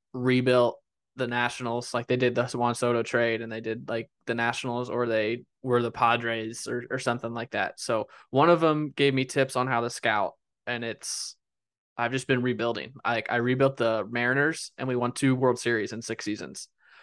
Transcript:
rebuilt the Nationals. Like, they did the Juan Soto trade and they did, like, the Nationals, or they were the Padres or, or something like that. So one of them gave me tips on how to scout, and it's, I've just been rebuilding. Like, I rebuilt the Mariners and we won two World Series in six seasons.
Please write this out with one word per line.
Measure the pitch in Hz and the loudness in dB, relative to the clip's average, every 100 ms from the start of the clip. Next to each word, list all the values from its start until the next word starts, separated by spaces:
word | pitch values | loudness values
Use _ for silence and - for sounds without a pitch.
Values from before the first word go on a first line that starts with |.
| _ | _
rebuilt | 127 127 127 127 127 120 - _ _ _ - | -2 2 4 6 6 4 0 _ _ _ -6
the | 123 | -4
Nationals. | 120 123 - 123 117 120 | 0 -2 -2 -6 -4 -4
Like, | 120 117 | -4 0
they | 127 | 2
did | 127 | 2
the | 120 120 | 2 0
Juan | 123 120 | 0 0
Soto | 120 120 120 | 0 0 0
trade | 113 123 117 113 | 0 0 2 0
and | 113 | -4
they | 113 | -8
did, | 113 113 135 | -6 -8 -6
like, | 117 117 _ - | -8 -8 _ -6
the | |
Nationals, | 117 117 120 131 120 123 | -2 -2 -2 -4 -4 -4
or | 120 120 | -2 0
they | 110 107 123 - _ | 0 0 -2 -8 _
were | 131 123 | 0 2
the | 120 | 2
Padres | - 117 120 117 113 110 120 - | 2 2 2 0 -4 -6 -8 -6
or, | 120 123 | -6 -6
or | 131 | -4
something | 131 120 117 | -2 -2 -4
like | 117 113 | -8 -6
that. | 104 95 - | -4 -4 -4
So | - 113 104 - _ | -4 -2 -4 -12 _
one | 131 156 | 4 6
of | 170 | 6
them | 160 151 151 | 6 2 0
gave | - 143 | 2 2
me | 131 | 2
tips | 127 - 135 127 | 0 2 2 0
on | 127 | 0
how | 120 | 0
to | 117 | -2
scout, | - 117 107 98 - _ _ - | -2 0 0 0 -6 _ _ -8
and | 123 | -6
it's, | 117 107 - - - - _ _ _ _ _ - | -6 -8 -8 -8 -10 -14 _ _ _ _ _ -4
I've | 120 | -2
just | 131 - | -2 0
been | 131 | 2
rebuilding. | 127 110 120 110 71 131 | 2 0 -2 -2 -8 -6
Like, | - 117 - | -2 -2 0
I | 120 | 0
rebuilt | 120 127 135 135 | 2 4 2 2
the | 117 113 104 | 0 0 -2
Mariners | 120 120 135 143 160 - - | -2 0 2 0 -2 -8 -8
and | 131 | -4
we | 123 | -2
won | 120 | -2
two | 120 139 127 | 0 2 4
World | 131 123 | 4 2
Series | 123 117 101 | 0 -2 -2
in | 110 | -6
six | - 113 | -8 -6
seasons. | - 104 71 - - _ _ - | -6 -6 -8 -14 -18 _ _ -20